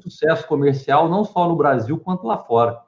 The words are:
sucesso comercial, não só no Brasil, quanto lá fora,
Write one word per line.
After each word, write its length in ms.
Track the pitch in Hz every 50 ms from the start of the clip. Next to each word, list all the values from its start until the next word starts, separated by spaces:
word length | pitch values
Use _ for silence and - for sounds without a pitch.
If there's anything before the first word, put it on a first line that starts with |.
| -
sucesso 440 | 180 - - 151 151 131 - -
comercial, 600 | - 156 139 139 143 139 135 - - 135 151 165 165
não 160 | 175 202 214
só 240 | 208 - 185 175 170
no 80 | 170
Brasil, 420 | 160 - 147 135 123 110 110 156 160
quanto 280 | - 180 185 175 -
lá 100 | 226 208
fora, 420 | - - - 117 117 120 117 113 - -